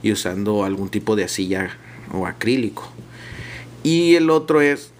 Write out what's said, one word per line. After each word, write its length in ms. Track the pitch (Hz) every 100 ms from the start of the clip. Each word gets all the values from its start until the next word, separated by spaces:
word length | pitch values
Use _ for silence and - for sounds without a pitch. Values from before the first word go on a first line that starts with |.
y 80 | 110
usando 540 | 104 92 92 101 104 95
algún 240 | 95 98
tipo 260 | 107 - 107
de 80 |
arcilla 540 | 90 - 92 95 92 - - - -
o 160 | 92 92
acrílico. 640 | 90 110 131 113 - - - - - - - - - - -
Y 320 | - 165 170 170
el 160 | 160
otro 300 | 160 156 151
es 280 | 143 143 -